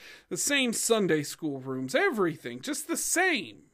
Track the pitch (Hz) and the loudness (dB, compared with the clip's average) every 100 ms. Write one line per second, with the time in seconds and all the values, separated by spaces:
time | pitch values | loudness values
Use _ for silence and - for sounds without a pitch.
0 | - - - 180 - 285 247 220 - 226 | -18 -20 -8 -4 0 2 2 2 2 4
1 | 180 156 143 - 156 135 131 131 131 269 | 4 2 0 -6 -6 -6 -6 -4 0 2
2 | 392 226 175 156 123 120 190 302 - 320 | 2 2 0 -2 -8 -8 -6 -6 -4 -4
3 | - 330 370 277 117 - - | 0 2 2 2 -4 -12 -20